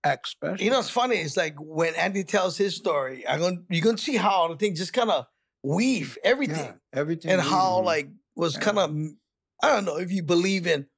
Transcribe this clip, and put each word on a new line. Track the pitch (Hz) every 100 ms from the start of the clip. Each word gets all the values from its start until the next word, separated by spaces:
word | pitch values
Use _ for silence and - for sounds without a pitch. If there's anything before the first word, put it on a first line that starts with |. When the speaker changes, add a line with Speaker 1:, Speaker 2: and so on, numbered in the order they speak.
Speaker 1:
act | 147 135 -
special. | - 156 190
Speaker 2:
You | 202
know, | 262
it's | -
funny. | 240 254 208
It's | 156 185
like | 160 147
when | 156 156 165
Andy | 160 180 196
tells | 190 202 185 165
his | 196 160
story, | 196 147 131 131 120
I'm | 147
gonna, | 175 180 -
you're | 165
gonna | 214 233
see | - 240
how | 196 196 165
the | 156
thing | 208
just | 165 180
kinda | 254 226 156 - _ _ _
weave | 135 170 254 233 139 -
everything. | 196 269 262 160
Speaker 1:
Yeah, | 127 - _
everything | 135 151 165 -
Speaker 2:
And | 185
Speaker 1:
weaves. | 147
Speaker 2:
how, | 185 185 185
like, | 180 160 143 - _
was | - 165
Speaker 1:
Yeah. | 135
Speaker 2:
kinda, | 208 202 165 151 156 - _ _ _ _
I | 302
don't | 247
know | 196 151
if | 180
you | 190
believe | 160 175 190 190 170
in | 147 139